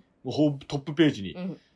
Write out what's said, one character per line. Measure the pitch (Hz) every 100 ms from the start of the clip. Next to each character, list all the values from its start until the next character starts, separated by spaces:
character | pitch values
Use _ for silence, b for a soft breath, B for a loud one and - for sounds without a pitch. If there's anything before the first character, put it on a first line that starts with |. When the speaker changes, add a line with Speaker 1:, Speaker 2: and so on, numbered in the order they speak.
| _ _
Speaker 1:
も | 131
う |
ホ | 120 151
ー |
ム、 | 139
ト | - 143
ッ |
プ | 147
ペ | 151 156
ー |
ジ | 110
に。 | 95
Speaker 2:
う | 73
ん。 | 127 151 _